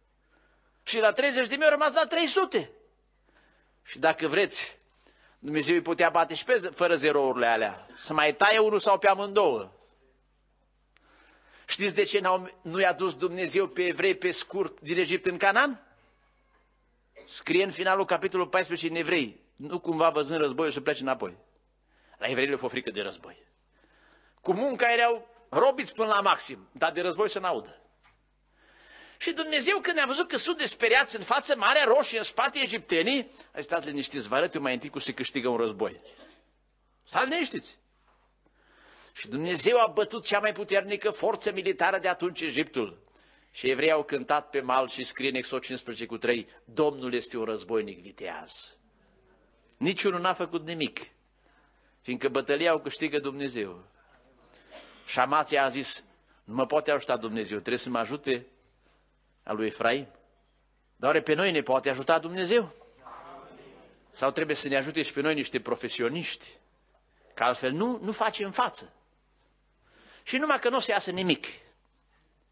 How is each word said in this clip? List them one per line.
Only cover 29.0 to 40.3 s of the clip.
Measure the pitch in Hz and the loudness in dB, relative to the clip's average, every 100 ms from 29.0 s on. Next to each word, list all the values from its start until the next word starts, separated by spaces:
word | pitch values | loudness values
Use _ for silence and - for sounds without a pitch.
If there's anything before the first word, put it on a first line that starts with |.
| - - | -20 -8
Și | - | -4
Dumnezeu, | 320 311 302 339 403 | -4 -2 0 2 2
când | - 330 | 0 2
a | 269 | 2
văzut | 277 359 | 0 0
că | - | 0
sunt | - 330 | 0 0
desperiați | 269 - 226 254 277 220 | -2 0 4 4 4 -2
în | |
față, | 180 269 - 262 | 0 0 0 2
Marea | 208 285 | 4 4
Roșie, | 269 269 262 226 | 6 6 4 0
în | |
spate, | 214 - 262 285 | -2 0 0 0
egiptenii, | 262 214 - 165 185 277 226 - - | -2 -4 0 2 2 2 -2 -12 -16
a | - | -12
zis: | 147 | -4
"Stați | 170 147 | -4 -4
liniștiți, | 143 131 139 104 | -6 -6 -6 -2
vă | 131 | 0
arăt | 170 | 0
eu | 160 | 0
mai | 139 | -2
întâi | 127 147 | -4 -6
cum | 139 | -8
se | 135 | -6
câștigă | 131 127 135 123 | -6 -6 -2 0
un | 117 | 0
război." | 113 101 104 - - - - _ _ _ _ _ _ _ | 0 -2 -6 -6 -20 -20 -20 _ _ _ _ _ _ _
Stați | - 180 262 | -6 -2 0
liniștiți. | 330 302 143 - - _ _ _ _ _ _ _ _ _ _ - - - | 0 -4 -6 -12 -20 _ _ _ _ _ _ _ _ _ _ -20 -20 -20
Și | - - | -16 -10
Dumnezeu | 127 165 175 190 240 | -6 -2 2 4 6
a | 214 | 6
bătut | 165 202 226 | 2 -2 -2
cea | - | 0